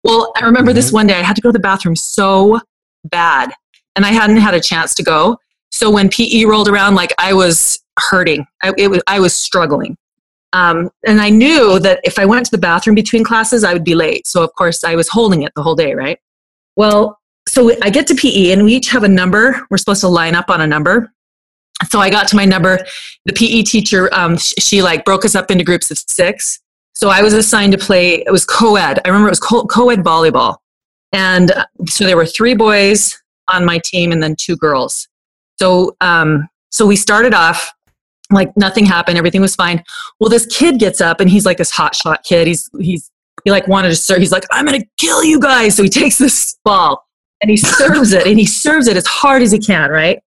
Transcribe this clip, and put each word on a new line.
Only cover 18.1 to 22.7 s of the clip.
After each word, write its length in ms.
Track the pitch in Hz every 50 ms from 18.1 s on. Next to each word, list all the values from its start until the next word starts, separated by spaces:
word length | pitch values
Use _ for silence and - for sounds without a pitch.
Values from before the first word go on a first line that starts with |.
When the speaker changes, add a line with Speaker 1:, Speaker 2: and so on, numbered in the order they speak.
| 294
Speaker 1:
P 340 | 262 - 262 - 196 190 175
E 40 |
and 120 | 190 196 208
we 100 | 214 240
each 140 | 262 - -
have 120 | - 247
a 60 | 208 196
number 580 | 190 185 185 185 180 208 226 262 254 - - _
we're 80 | 196 175
supposed 220 | - - 196 190
to 60 | - 180
line 260 | 175 170 165 165 165
up 160 | 175 180 -
on 100 | 185 165
a 60 | 156
number. 460 | 156 147 151 151 175 196 233 233 - _ _ _ _ _ _ _ _ _ _ _ _ _ - 190 -
So 120 | - 208
I 100 | 196 190
got 180 | 202 208 196 -
to 80 | 208
my 80 | 202 202
number. 340 | 190 190 190 170 185